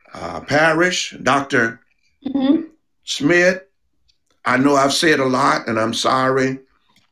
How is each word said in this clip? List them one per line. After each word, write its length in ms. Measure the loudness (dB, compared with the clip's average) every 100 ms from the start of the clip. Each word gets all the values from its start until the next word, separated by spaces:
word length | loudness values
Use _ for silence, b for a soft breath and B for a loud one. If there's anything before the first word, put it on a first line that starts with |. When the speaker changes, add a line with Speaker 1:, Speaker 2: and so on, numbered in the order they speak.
| _
Speaker 1:
uh, 280 | -14 -12 -12
Parrish, 760 | -2 0 2 2 0 -2 -8 -6
Doctor 560 | 0 0 0 0 -2 -4 _ _ _ _ -6
Speaker 2:
Mm-hmm. 420 | 0 2 0 -2 _ _ _
Speaker 1:
Smith, 600 | -12 -4 0 2 2 0 -8 _ _ _ _ _ _ _ -2
I 120 | 2
know 180 | 2 2
I've 180 | 2
said 260 | 2 2 2
a 60 | 2
lot, 420 | 2 0 0 -2
and 120 | -2
I'm 140 | -2
sorry. 680 | -2 0 0 2 0 0 -4 -12 _ _ _ _